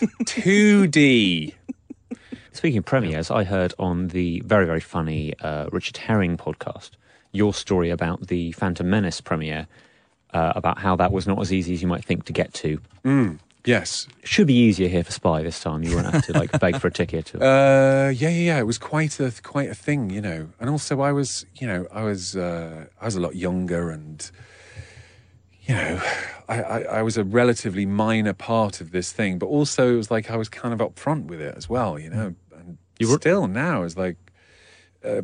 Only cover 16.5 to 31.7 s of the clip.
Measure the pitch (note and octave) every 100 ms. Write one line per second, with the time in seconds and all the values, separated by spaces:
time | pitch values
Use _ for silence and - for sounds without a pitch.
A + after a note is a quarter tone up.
16.5 | - F#2+ - F2+ - E2+ D#2+ - - C3
17.5 | C3+ C#3 C3+ C3+ C3+ C#3 B2+ D#3 E3+ E3+
18.5 | D3 A2 A#2 - D3+ D3+ - B2+ - -
19.5 | C#3+ C#3 G#2+ - D3 G2+ G2+ G#2 D#2+ D#2
20.5 | - B2 D3+ - C3+ C#3 C#3+ C3 - -
21.5 | - B2 F2+ F2+ G#2+ G#2+ G2 F2+ F#2+ F2
22.5 | E2+ E2 D#2+ - _ A2+ F#2+ F2 F2+ F2+
23.5 | F#2 F2+ E2+ E2+ D#2 D2+ D2+ - - -
24.5 | - - - - - - - _ _ _
25.5 | _ - A2+ - - - - - - -
26.5 | A2+ - A#2 - A2 A2 A2 G2 A#2 B2
27.5 | A2+ A2 F#2+ G2 G2+ A2 A2 G#2+ G2 -
28.5 | A2+ G#2 - E2 F2+ - - G2+ F2+ F#2+
29.5 | D3 D3 - B2 A#2+ G#2+ A2+ A2 A2+ A2
30.5 | - A#2+ A2+ G#2+ - C#3+ D#3 C#2+ D#2+ D2
31.5 | - -